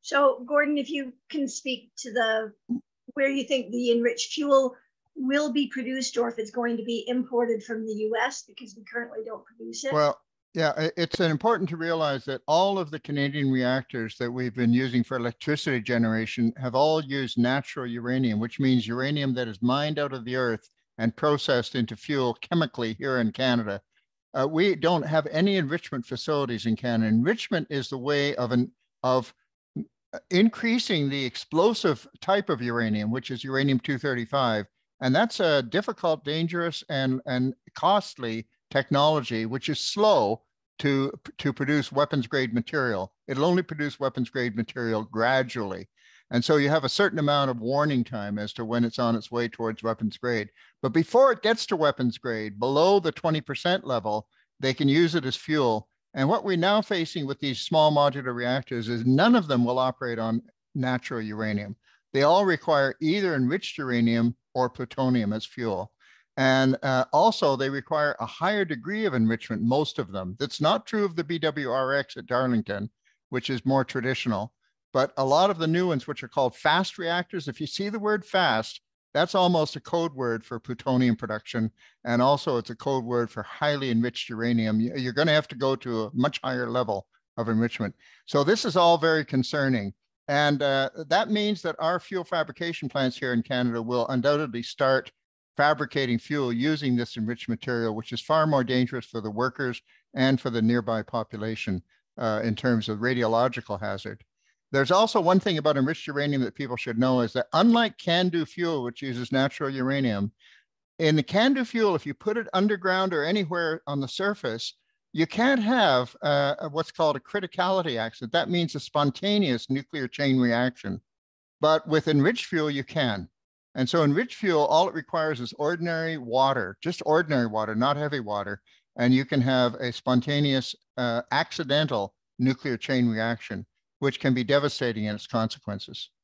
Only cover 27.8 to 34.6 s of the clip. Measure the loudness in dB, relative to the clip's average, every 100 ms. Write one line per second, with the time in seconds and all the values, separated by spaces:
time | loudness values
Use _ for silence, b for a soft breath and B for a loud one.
27.8 | -6 -6 -2 0 0 -2 0 0 0 _
28.8 | _ _ 0 0 0 _ _ _ _ -12
29.8 | -12 _ _ -16 _ 2 4 2 -2 -2
30.8 | 0 0 0 -2 -4 -6 -4 2 2 4
31.8 | 0 -2 -6 _ 0 0 0 -4 -2 0
32.8 | 0 0 0 -4 -6 -10 -4 0 2 2
33.8 | 0 -4 -2 -4 -2 0 2 0